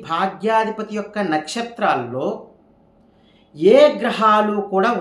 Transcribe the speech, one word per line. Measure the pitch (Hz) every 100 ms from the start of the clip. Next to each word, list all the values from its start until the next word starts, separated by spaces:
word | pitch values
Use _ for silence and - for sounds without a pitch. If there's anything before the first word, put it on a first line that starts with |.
| 139
భాగ్యాధిపతి | 165 190 - 214 220 214 208 208 208
యొక్క | 202 214
నక్షత్రాల్లో | 185 156 151 233 233 - 190 135 117 127 160 220 - _ _ _ _ _ _ _ _ _ _ 147
ఏ | 175 262 294 202
గ్రహాలు | 233 - 220 214 208 208
కూడా | 196 190 226 190